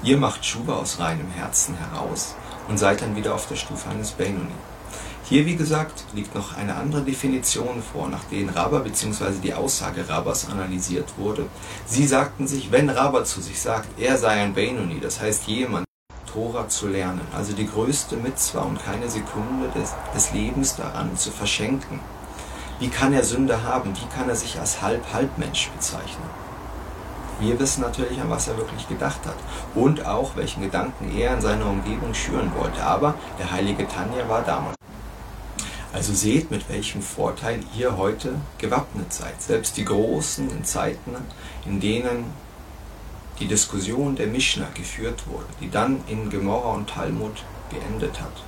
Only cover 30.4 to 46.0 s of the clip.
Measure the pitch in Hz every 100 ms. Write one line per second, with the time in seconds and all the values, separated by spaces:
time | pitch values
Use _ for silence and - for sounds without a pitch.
30.4 | 101 - 98 95 - - 98 101 120 127
31.4 | 107 107 107 98 98 110 120 107 - 135
32.4 | - - - - - 95 147 156 - -
33.4 | 87 92 101 98 - - 98 123 113 110
34.4 | - 69 71 - - - - - - -
35.4 | - - - - - 95 101 101 104 135
36.4 | 160 107 - 98 104 104 - - 98 -
37.4 | 117 113 - 110 123 101 98 110 - 139
38.4 | 143 - 104 127 135 101 - - - -
39.4 | - 113 - - 104 101 113 143 156 -
40.4 | 135 - - - - - - 123 - -
41.4 | - - - 98 101 113 123 120 117 -
42.4 | - - - - - - - - - -
43.4 | 98 104 - 98 95 123 143 135 107 120
44.4 | 131 - 76 - - - 110 120 - -
45.4 | - - 92 104 117 135